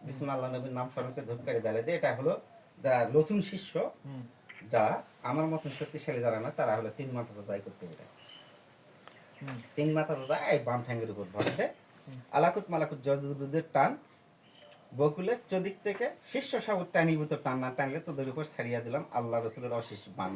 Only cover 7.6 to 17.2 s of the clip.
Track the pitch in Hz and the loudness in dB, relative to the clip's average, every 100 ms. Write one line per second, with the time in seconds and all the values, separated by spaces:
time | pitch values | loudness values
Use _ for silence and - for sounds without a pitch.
7.6 | 101 - 90 78 - - - - - - | -6 -14 -16 -16 -20 -20 -20 -20 -20 -20
8.6 | - - - - - - - - 139 123 | -20 -20 -20 -20 -20 -20 -20 -14 -10 -10
9.6 | - - 151 156 151 143 131 156 - - | -8 0 2 4 2 -2 0 0 4 2
10.6 | - 123 123 117 110 98 92 101 107 135 | 2 -2 -2 -4 -4 -6 -8 -2 -2 0
11.6 | 240 - - - - 131 - 143 170 208 | -2 -4 -20 -20 -18 -16 -2 4 4 4
12.6 | 185 165 156 143 131 139 143 143 139 156 | -2 0 0 -2 0 0 0 -4 0 -2
13.6 | 156 143 143 294 - - - _ - - | 2 4 4 2 -12 -20 -20 _ -20 -20
14.6 | - - - 120 151 147 185 240 - 185 | -20 -20 -14 4 4 4 0 0 0 0
15.6 | 185 - 208 196 254 - - 277 - 240 | 0 -2 -4 0 -2 -4 -4 -4 0 -2
16.6 | - 196 170 180 165 156 | 0 0 2 4 6 4